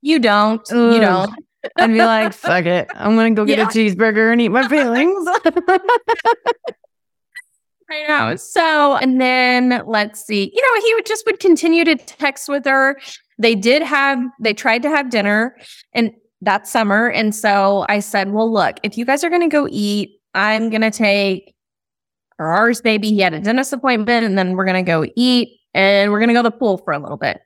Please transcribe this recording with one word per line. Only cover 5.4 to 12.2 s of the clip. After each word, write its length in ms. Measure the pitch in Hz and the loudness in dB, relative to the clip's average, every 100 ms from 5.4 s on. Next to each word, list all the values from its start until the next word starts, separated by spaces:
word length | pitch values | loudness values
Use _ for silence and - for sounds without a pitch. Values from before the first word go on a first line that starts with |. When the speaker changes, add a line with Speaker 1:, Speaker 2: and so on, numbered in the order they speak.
| 339 320 359 370 381 480 - 453 453 466 - 466 - - _ _ _ _ _ - - _ _ _ _ | 0 -2 0 0 2 -2 0 -2 0 -2 -2 -6 -8 -16 _ _ _ _ _ -20 -20 _ _ _ _
Speaker 1:
I 180 | 311 302 | -10 -2
know. 280 | 294 - - | 0 0 -4
So, 580 | - - 330 311 294 277 | -6 0 2 4 2 2
and 220 | 262 254 | 0 2
then 640 | 254 254 247 247 254 247 - | 2 2 2 2 2 0 -2
let's 400 | 220 208 - - | -2 -4 -8 -4
see, 260 | 208 196 | -2 -2
you 80 | 427 | 0
know, 200 | 523 466 440 | 0 2 0
he 80 | 453 | -2
would 100 | 440 | -2
just 200 | 440 453 | -6 -4
would 140 | 403 | -2
continue 440 | 392 330 330 330 330 | 2 2 2 2 2
to 100 | 302 | 0
text 520 | - - | -4 -6